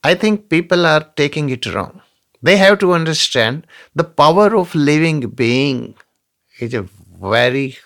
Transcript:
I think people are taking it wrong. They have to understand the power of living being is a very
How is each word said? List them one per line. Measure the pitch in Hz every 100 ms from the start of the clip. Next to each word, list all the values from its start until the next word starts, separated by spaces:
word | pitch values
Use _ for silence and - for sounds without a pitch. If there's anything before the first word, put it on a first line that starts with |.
I | 147
think | 175 214 208 _
people | 165 170 175 170
are | 156 156 -
taking | 147 151 147
it | 127 110
wrong. | 92 92 - _ _ _ _
They | 139 196
have | 190 202
to | 185
understand | 170 160 151 - 127 113 143 - - -
the | -
power | 160 - 147 185 208 220
of | 175
living | 160 143 151 165 156 120
being | - 117 127 139 127 117 - _ _ _ _ _ _
is | 117
a | 120 92 _ - 87
very | 95 107 123 135 135 127